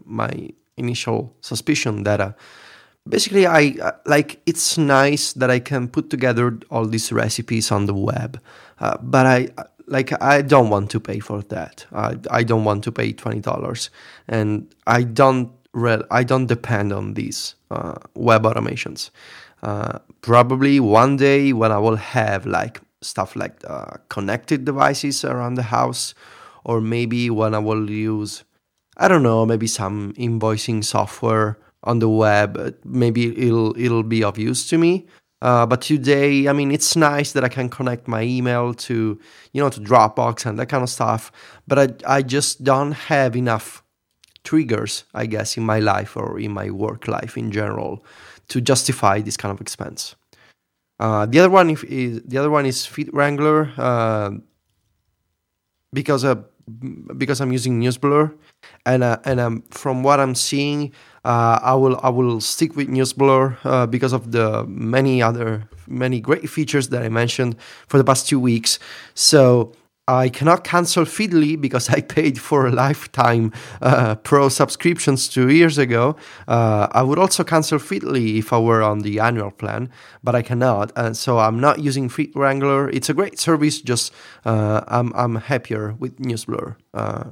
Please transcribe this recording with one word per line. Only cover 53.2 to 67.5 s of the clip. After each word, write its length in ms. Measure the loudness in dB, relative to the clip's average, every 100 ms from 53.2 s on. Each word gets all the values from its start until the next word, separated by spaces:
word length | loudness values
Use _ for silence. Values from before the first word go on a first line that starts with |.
| 0 2 2 2 0 -2
uh, 560 | -2 0 0 -2 -4 -8 -14 _ _ _ _ _ _ _ _ _ _ _ _ _ _
because, 320 | -6 -2 0
uh, 120 | 2 0 -4 _ -20 -16 -14 -14 -16 -6
because 240 | -4 -2
I'm 100 | 0
using 300 | -2 0 0
Newsblur, 520 | 0 0 2 2 2 -2 _ _ -20 _ 0
and, 180 | 2
uh, 140 | 2 0 -2
and, 160 | -2
um, 220 | -2 -4 -10
from 340 | -8 -4 0
what 180 | 2 2
I'm 140 | 2 -2
seeing, 580 | -2 -2 -2 -2 -6 -10 -20 _ -2
uh, 340 | 2 4 2
I 120 | 2 4
will, 240 | 4 2
I 60 | 0
will 320 | 0 0 0
stick 340 | -4 -2 -2 -2
with 140 | -2
Newsblur, 680 | 0 0 2 4 4 2 -2
uh, 220 | 0 0 0
because 280 | 0 0
of 180 | -2 -2
the 340 | 0 0 -2 -6
many 560 | -6 -2 2 2 4
other, 460 | 2 0 -4 -6 -10 -18 -12
many 320 | -4 -2 -2
great 300 | 0 -2 -2
features 400 | -6 -2 -2 -2
that 120 | -4
I 80 | -2
mentioned 480 | -2 -2 0 -2